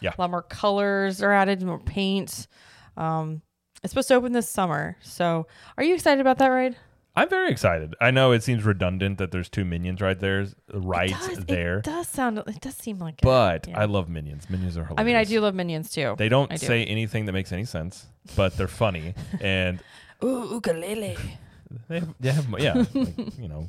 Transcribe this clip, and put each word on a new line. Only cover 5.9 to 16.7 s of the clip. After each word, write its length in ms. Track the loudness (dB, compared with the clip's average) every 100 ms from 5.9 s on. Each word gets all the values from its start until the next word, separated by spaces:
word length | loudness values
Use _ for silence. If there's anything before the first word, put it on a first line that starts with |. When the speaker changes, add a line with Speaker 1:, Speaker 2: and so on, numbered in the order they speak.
Speaker 2:
excited 260 | 2 4 4
about 180 | 6 6
that 100 | 4
ride? 280 | 4 0 -4 -14 _ _
Speaker 1:
I'm 140 | 0 2
very 220 | 2 2
excited. 440 | 2 2 2 -2 0
I 100 | 4
know 220 | 6 6
it 100 | 6
seems 220 | 2 2
redundant 540 | 2 2 0 0 0 0
that 140 | -2
there's 180 | -4 -4
two 160 | -4 -2
Minions 340 | -2 -4 -2
right 180 | 0 0
there, 280 | 0 0 -2 -8 -12
rides 400 | -6 -2 0 0 -2 -6
Speaker 2:
It 60 |
does, 100 | -6
Speaker 1:
there. 340 | -2 -2 0 -2
Speaker 2:
it 40 |
does 240 | -2 -4 -6
sound, 300 | -2 -2 -2
it 200 | -6 -10
does 120 | -12
seem 240 | -12 -10 -8
like 180 | -8 0
it. 60 |
Speaker 1:
But 460 | 4 6 4 2 -4
Speaker 2:
Yeah. 100 | -2
Speaker 1:
I 40 |
love 240 | 0 0 -2
Minions. 400 | -6 -8 -10 -8
Minions 300 | -4 -4 -4
are 100 | -4 0
Speaker 2:
I 80 |
mean, 100 | 2
I 100 | 2
Speaker 1:
hilarious. 40 | 2
Speaker 2:
do 120 | 2
love 120 | 2
Minions 380 | 0 -2 -4 -6
too. 220 | -2 -2 0
Speaker 1:
They 140 | 4
don't 200 | 4 4
Speaker 2:
I 60 | -2
do. 80 |
Speaker 1:
say 220 | 0